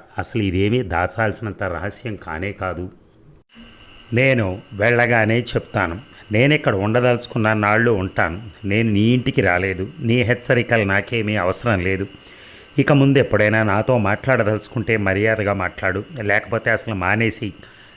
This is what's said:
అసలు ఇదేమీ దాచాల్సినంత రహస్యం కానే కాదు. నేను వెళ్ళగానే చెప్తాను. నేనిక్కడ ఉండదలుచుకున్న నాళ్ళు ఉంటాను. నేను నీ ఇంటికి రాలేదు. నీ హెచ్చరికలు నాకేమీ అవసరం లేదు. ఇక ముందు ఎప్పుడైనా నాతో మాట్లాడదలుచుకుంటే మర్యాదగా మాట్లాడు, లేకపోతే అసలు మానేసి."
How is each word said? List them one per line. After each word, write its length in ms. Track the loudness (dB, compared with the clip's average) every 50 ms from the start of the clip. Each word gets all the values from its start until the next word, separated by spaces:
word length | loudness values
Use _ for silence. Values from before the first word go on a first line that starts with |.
| -10 -12 -10
అసలు 240 | -10 -8 -6 -4 -4
ఇదేమీ 400 | -2 -2 0 0 0 0 0 -2
దాచాల్సినంత 840 | -2 -2 -2 -2 -2 -2 -2 -2 -2 -2 -4 -6 -8 -10 -8 -6 -8
రహస్యం 520 | -6 -6 -6 -8 -10 -10 -10 -10 -10 -10
కానే 360 | -10 -10 -10 -10 -8 -8 -8
కాదు. 400 | -8 -8 -8 -8 -6 -8 -10 -12 -14 -18 _ _ _ _ -20 -20 -20 -20 _ _ -20 -20 -20 -20 -20 -20 -20 -20 -20 -20 -10 -4 0
నేను 480 | 2 2 2 2 2 0 -2 -4 -8 -10 -10 -4
వెళ్ళగానే 680 | 0 0 2 2 2 2 2 2 2 2 2 0 0
చెప్తాను. 600 | -2 -2 -4 -6 -4 -4 -2 -2 -2 -2 -4 -8 -12 -18 -20 -20 -8 -2
నేనిక్కడ 440 | 2 2 4 4 2 2 0 0 0
ఉండదలుచుకున్న 760 | 0 0 0 2 2 2 2 2 0 -2 -4 -2 0 0 2 2
నాళ్ళు 380 | 2 2 2 4 4 4 2
ఉంటాను. 760 | 2 0 -2 -2 -2 -2 -2 -2 -2 -6 -12 -14 -14 -10 -4
నేను 240 | -2 0 0 0 2
నీ 100 | 2 2
ఇంటికి 400 | 4 4 2 2 0 0 0 2
రాలేదు. 480 | 2 2 2 2 0 -2 -2 -4 -6 -8 -8 -4
నీ 220 | -2 0 2 2
హెచ్చరికలు 640 | 2 2 0 0 0 0 0 2 2 2 2 2 2
నాకేమీ 520 | 2 0 0 -2 -2 -4 -4 -2 -2 -2
అవసరం 440 | 0 0 0 -2 -2 0 0 0 0
లేదు. 280 | 0 0 -2 -2 -4 -8 -12 -18 -20 -20 -20 -20 -20 -20 -20 -20 -20 -6 -2 0
ఇక 120 | 2 4
ముందు 280 | 4 6 6 6 6 4
ఎప్పుడైనా 440 | 4 2 2 2 2 4 4 2 2
నాతో 340 | 2 2 0 2 2 2
మాట్లాడదలుచుకుంటే 1000 | 2 2 0 -2 0 0 0 2 2 2 0 0 -2 -4 -6 -6 -6 -2 -2 0
మర్యాదగా 560 | 0 0 0 0 2 2 0 0 0 0 0 0
మాట్లాడు, 500 | -2 -2 -6 -6 -4 -2 -2 -2 -2 -4 -8 -10 -6
లేకపోతే 500 | -2 0 0 0 0 -2 -4 -2 0 0
అసలు 240 | -2 -2 -2 -4 -4
మానేసి." 580 | -2 0 0 0 2 0 0 -2 -4 -8 -10 -10 -12 -20 -20 -20 -20 -20 -20 -20